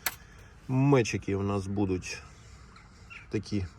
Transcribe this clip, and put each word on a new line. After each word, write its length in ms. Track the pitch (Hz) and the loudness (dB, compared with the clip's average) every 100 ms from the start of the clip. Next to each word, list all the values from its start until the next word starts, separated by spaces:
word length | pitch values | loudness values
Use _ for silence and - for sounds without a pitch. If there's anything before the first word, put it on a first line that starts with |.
| - - - - - - - | -10 -10 -20 -20 -20 -16 -2
Мечики 680 | 131 139 139 110 95 - 98 | 2 6 6 4 -2 -2 -2
у 80 | |
нас 240 | 101 101 95 | 0 -2 -2
будуть 540 | 101 98 92 - - - - - - - - - - - - - | -2 0 -2 -6 -12 -16 -20 -20 -20 -20 -20 -20 -20 -20 -20 -8
такі 360 | 110 - 104 90 | -8 -4 -6 -6